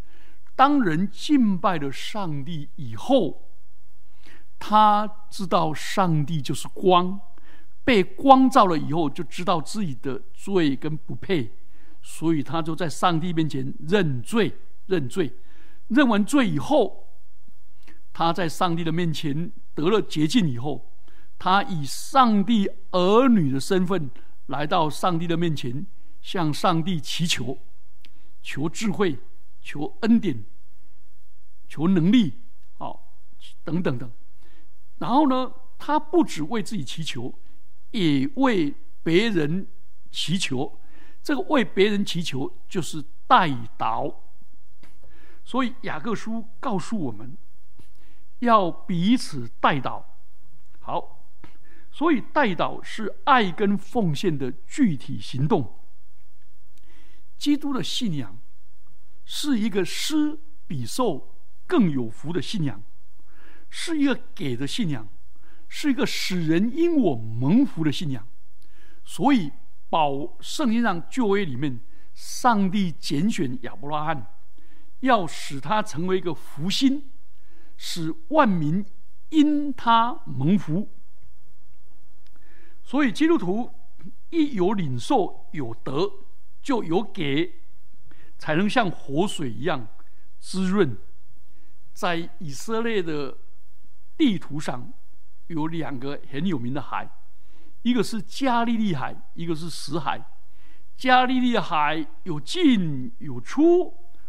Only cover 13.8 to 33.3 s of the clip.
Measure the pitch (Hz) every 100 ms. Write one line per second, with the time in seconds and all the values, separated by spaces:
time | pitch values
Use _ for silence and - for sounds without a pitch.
13.8 | 151 208 160 127 - 226 170 - - -
14.8 | - 180 123 190 151 - - - - -
15.8 | - 233 254 208 196 285 208 147 - 285
16.8 | 160 - - - - - - - - -
17.8 | - - - - 165 170 165 - 185 165
18.8 | 165 165 170 143 156 147 175 - - -
19.8 | 160 214 - 156 151 247 165 117 143 131
20.8 | - - - - - - 185 196 - 165
21.8 | 139 - - 269 240 202 190 226 196 -
22.8 | - 180 180 220 269 220 139 135 - 185
23.8 | 180 185 135 - - - - 139 151 180
24.8 | 156 - 190 165 175 165 175 143 123 131
25.8 | 190 - - - - 190 156 143 202 165
26.8 | 160 165 - - 165 - 120 131 - -
27.8 | - - - - - - - - 160 -
28.8 | 220 185 190 131 - - - - - 143
29.8 | 151 - 226 226 185 120 - - - -
30.8 | - - - - - - - - - 139
31.8 | 170 185 170 247 156 - - - - -
32.8 | - - - - -